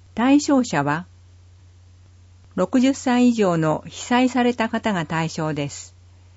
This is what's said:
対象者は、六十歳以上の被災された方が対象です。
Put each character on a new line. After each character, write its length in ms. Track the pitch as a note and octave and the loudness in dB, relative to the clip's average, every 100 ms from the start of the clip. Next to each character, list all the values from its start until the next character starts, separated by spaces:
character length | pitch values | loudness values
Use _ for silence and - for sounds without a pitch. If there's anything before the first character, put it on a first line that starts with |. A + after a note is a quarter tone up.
| - | -14
対 260 | - B3 C#4+ | -2 2 2
象 240 | C#4+ C#4 | 4 0
者 180 | A#3+ D#3+ | 2 -2
は、 240 | C#3+ D3+ F#3 - - - - - - - - - - - - - - - | -2 -4 -6 -20 -20 -20 -20 -20 -20 -20 -20 -20 -20 -20 -20 -20 -14 -4
六 240 | F#3 C4 | 0 2
十 120 | B3+ | 2
歳 360 | C#4 - B3 B3 | 0 0 2 2
以 40 | |
上 240 | A3+ G3 E3+ | 4 0 2
の 280 | D#3 D3+ - | 0 -2 -6
被 180 | - | -16
災 240 | - B3 B3+ | -2 0 2
さ 140 | B3+ | 2
れ 100 | B3 | 0
た 160 | A#3+ A3+ | 0 -4
方 240 | A3+ A3 | -4 -2
が 140 | F#3+ D#3 | -4 -2
対 220 | D#3+ D#3+ | -4 -4
象 260 | - D#3 | -4 -6
で 160 | D3 C#3+ | -4 -6
す。 240 | - - _ - - - | -10 -20 _ -20 -20 -20